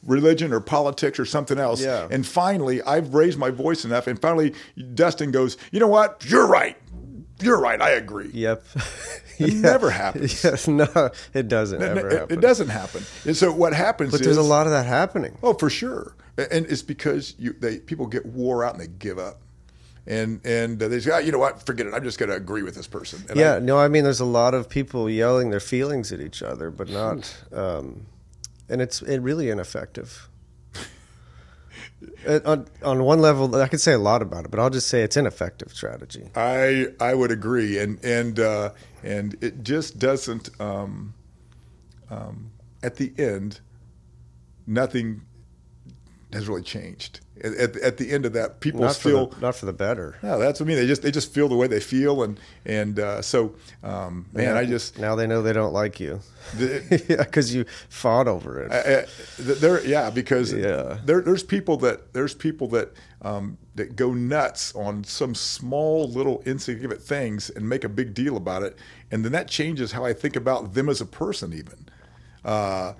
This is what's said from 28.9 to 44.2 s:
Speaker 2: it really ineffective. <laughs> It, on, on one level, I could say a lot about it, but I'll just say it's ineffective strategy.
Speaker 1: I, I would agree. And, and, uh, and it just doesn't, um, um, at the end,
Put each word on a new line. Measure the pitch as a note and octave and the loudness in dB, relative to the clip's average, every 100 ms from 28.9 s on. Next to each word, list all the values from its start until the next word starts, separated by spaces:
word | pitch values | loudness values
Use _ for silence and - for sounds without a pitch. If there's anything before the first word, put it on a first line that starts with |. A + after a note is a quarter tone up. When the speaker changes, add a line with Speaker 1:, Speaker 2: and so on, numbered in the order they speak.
| - | -4
Speaker 2:
it | - C3+ | -4 -2
really | B2 D#3 C3+ | -2 -2 -2
ineffective. | G#2+ F2 - - - - - - - - - - | -2 -6 -10 -10 -12 -14 -18 -20 -20 -20 -20 -20
<laughs> | - - - - - - - - - - - - - - - - | -16 -16 -18 -20 -20 -20 -20 -20 -20 -20 -20 -20 -20 -20 -10 0
It, | D3+ D3+ | 0 2
on, | D#3 - - | 0 0 -6
on | D3 C3 | -2 2
one | C3 D#3+ | 6 8
level, | D#3 C#3 C3+ B2+ | 8 6 2 2
I | C3 | 2
could | D#3+ | 2
say | - | 4
a | B2+ | 4
lot | G2+ A#2+ | 4 2
about | G#2 F2 | 0 -6
it, | D#2+ | -6
but | G#2 | 0
I'll | B2+ | 2
just | C3 - | 0 0
say | B2 | 0
it's | G#2+ C#3+ | 2 2
ineffective | C3 - F2+ - - | 0 -2 -8 -8 -18
strategy. | - - A#1+ - - G2 - | -12 -10 -10 -14 -16 -10 -2
Speaker 1:
I, | A#2+ C3 C3 C3 C3 - | 0 2 4 4 0 0
I | A#2+ | 0
would | C3 B2 | 2 2
agree. | A2+ G#2 B2 G#2+ G2+ | 0 0 0 0 0
And, | G#2 G#2 | -2 -4
and, | B2 A#2+ A#2 A2 | -2 0 0 0
uh, | A2 G#2+ G#2 - - - | 0 2 -4 -8 -20 -16
and | G#2 G2+ G#2 G2 | -8 -6 -6 -6
it | A#2 C3 | -8 -8
just | A2+ D3 D#3 G#2+ | -4 -4 -4 -2
doesn't, | B2+ C3+ - A#2 - - | 0 0 -2 -8 -10 -10
um, | G#2 G2 G2+ G2 G#2 - - _ - - - - - - - | -6 -6 -8 -10 -14 -16 -20 _ -20 -20 -20 -20 -20 -20 -16
um, | G#2+ G#2+ G#2+ A2 - - - | -14 -12 -14 -16 -20 -20 -8
at | B2 - | -8 -6
the | C3 - | -6 -2
end, | C3+ G2 G2+ G2+ - - - - - - | -2 -2 -6 -10 -20 -20 -20 -20 -20 -20